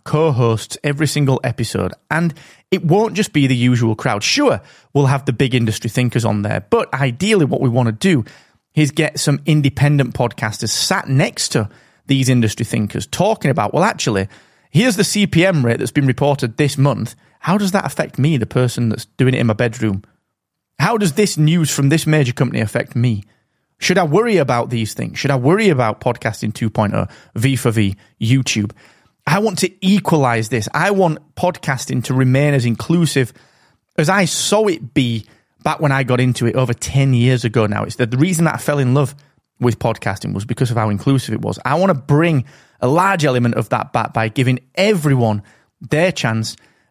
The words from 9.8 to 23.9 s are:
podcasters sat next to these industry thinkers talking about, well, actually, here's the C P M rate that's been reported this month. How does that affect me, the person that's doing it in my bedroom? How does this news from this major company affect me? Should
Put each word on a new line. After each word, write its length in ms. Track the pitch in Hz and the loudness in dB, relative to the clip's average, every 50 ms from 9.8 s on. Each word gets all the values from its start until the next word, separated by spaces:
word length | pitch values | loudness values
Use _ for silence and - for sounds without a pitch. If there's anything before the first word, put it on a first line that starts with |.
| 139 143 147 143 135 120 - | 2 2 4 2 0 0 -2
podcasters 560 | - 123 117 - - 113 107 104 - 113 107 | -4 -4 -4 -4 -4 -6 -6 -6 -6 -6 -4
sat 400 | - - - - 185 196 - - | -4 -4 -2 -2 -2 -2 -2 0
next 400 | 131 135 185 240 - - - - | 0 0 0 0 -2 -6 -6 -2
to 180 | - 127 107 101 - - _ _ _ _ _ | -2 -2 -2 -4 -8 -16 _ _ _ _ _
these 240 | - 135 135 131 123 | -2 0 0 2 2
industry 340 | 127 123 113 107 - - 120 | 2 2 2 0 -2 -4 -6
thinkers 420 | - - 117 107 101 - - 98 | -4 -4 -4 -4 -4 -6 -8 -8
talking 440 | - - - 175 214 220 - - 143 | -8 -4 -2 0 0 0 0 0 -2
about, 240 | 123 - 104 104 - | 0 0 -2 0 0
well, 100 | 147 180 | 2 0
actually, 440 | 220 - - - 139 107 98 95 101 - - _ _ _ _ _ _ | 0 0 -2 -2 -2 0 0 -2 -4 -8 -18 _ _ _ _ _ _
here's 260 | - 156 233 262 196 | 0 2 2 2 2
the 80 | 196 170 | 0 0
C 220 | - - 208 202 | 0 0 0 0
P 180 | 160 - 170 175 | 2 2 2 4
M 180 | 190 180 151 | 4 2 2
rate 160 | 123 117 117 - | 2 0 0 -2
that's 120 | - - | -2 -2
been 160 | - - 139 | 0 0 2
reported 500 | 131 123 - 139 143 143 - - 117 110 | 2 2 2 2 0 0 0 -2 -6 -2
this 220 | - 151 139 - 143 | 0 0 0 2 2
month. 360 | 135 143 120 104 110 - - _ _ _ _ _ | 2 2 2 -2 -6 -8 -10 _ _ _ _ _
How 180 | - - 180 208 | -2 0 0 0
does 140 | 202 190 | 0 0
that 120 | 180 196 - | -2 -2 -2
affect 340 | - - - 156 - - - | -4 -4 -6 -6 -6 -2 0
me, 200 | 127 151 165 123 | 0 2 2 0
the 80 | - | -2
person 420 | - - 131 127 123 - - 120 110 | -2 0 0 0 0 0 -2 -2 -2
that's 160 | 104 - - | -2 -4 -8
doing 300 | _ _ - 131 127 127 | _ _ 0 2 2 2
it 60 | 117 | 2
in 60 | 120 | 2
my 60 | 113 | 0
bedroom? 520 | 107 104 127 117 113 123 123 110 98 98 - _ _ _ _ _ _ _ _ _ _ _ _ _ _ - | 0 0 0 -2 -2 -2 -2 -2 -2 -4 -8 _ _ _ _ _ _ _ _ _ _ _ _ _ _ -2
How 180 | 139 202 240 | -2 0 0
does 160 | 220 202 165 | 0 0 0
this 240 | 135 190 208 - - | 0 0 0 0 2
news 340 | 156 156 151 165 180 160 139 | 0 2 2 2 2 0 0
from 200 | - - 139 139 | 0 0 2 2
this 160 | 156 160 - | 2 2 0
major 260 | 156 151 156 139 120 | 0 2 2 0 0
company 280 | 123 - 135 120 - 123 | 0 -2 -2 -2 -2 -4
affect 360 | 113 104 - 131 - - - | -4 -4 -4 -6 -6 -4 -2
me? 280 | 120 117 123 110 98 101 _ _ _ _ _ _ _ _ _ _ - | 0 0 0 0 -2 -6 _ _ _ _ _ _ _ _ _ _ -6
Should 200 | - - | -2 0